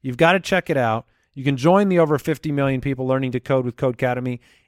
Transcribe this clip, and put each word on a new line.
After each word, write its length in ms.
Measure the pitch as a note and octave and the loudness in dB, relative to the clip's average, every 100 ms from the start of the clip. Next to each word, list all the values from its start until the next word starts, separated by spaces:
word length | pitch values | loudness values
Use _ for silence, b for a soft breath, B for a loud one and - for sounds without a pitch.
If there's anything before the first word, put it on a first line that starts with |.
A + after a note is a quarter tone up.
You've 140 | C3+ B2 | -10 2
gotta 240 | E3 F#3 | 2 2
check 280 | - F#3 - | 0 -2 0
it 80 | C#3+ | 0
out. 300 | A#2 A2+ - _ _ | 0 -2 -6 _ _
You 100 | C3+ | -6
can 120 | C3 C3+ | -4 0
join 320 | D3 F#3+ G3+ | 4 4 4
the 120 | F3+ | 2
over 180 | D#3 D3+ | 2 0
fifty 320 | - D3+ D#3 | -2 -4 -4
million 300 | C#3+ C#3 C3 | -2 0 -2
people 260 | C#3 C3 C3 | -4 -4 -2
learning 240 | C3 C3+ | -2 -2
to 80 | B2 | -4
code 260 | - C3+ | -2 -2
with 120 | B2 - | -2 -2
Codecademy 640 | C3+ A#2+ B2+ B2 B2+ A#2+ b b | -4 -2 -2 -2 -6 -8 b b